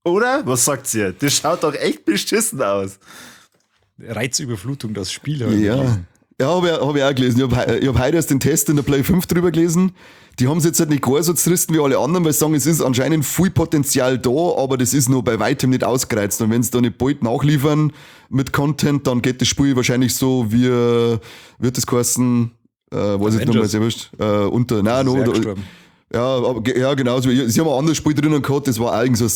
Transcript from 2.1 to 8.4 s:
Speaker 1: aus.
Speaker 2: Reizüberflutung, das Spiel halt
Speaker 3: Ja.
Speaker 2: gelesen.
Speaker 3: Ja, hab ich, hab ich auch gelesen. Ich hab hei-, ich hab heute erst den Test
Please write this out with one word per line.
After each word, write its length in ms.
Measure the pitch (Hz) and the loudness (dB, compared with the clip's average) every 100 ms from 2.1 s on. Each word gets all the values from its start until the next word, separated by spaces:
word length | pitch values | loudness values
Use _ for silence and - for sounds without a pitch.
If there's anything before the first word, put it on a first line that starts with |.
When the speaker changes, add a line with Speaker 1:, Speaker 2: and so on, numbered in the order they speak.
| 196 - 208 214 135 | -4 -2 -2 -2 -4
Speaker 1:
aus. 380 | 107 101 98 - - - - - _ _ _ _ _ - | -2 -2 -4 -10 -20 -20 -20 -20 _ _ _ _ _ -20
Speaker 2:
Reizüberflutung, 920 | 98 113 123 - 139 113 120 139 110 | -12 -8 -6 -6 -8 -8 -8 -8 -8
das 180 | 104 92 | -8 -8
Spiel 340 | - - 151 120 | -10 -8 -4 0
halt 140 | 104 | 0
Speaker 3:
Ja. 160 | 104 127 | 2 0
Speaker 2:
gelesen. 320 | 131 107 87 _ _ - | 0 -2 -6 _ _ -4
Speaker 3:
Ja, 80 | 131 180 | -2 0
hab 80 | 175 | 0
ich, 60 | |
hab 240 | 160 135 147 | 0 -2 0
ich 80 | |
auch 120 | 139 135 | 0 2
gelesen. 220 | 127 117 | 2 2
Ich 60 | |
hab 120 | 135 123 | 2 0
hei-, 220 | - 113 | 0 0
ich 80 | 135 | 0
hab 120 | 123 | 0
heute 160 | 131 165 | 2 2
erst 160 | 160 | 0
den 80 | |
Test 280 | 135 | 0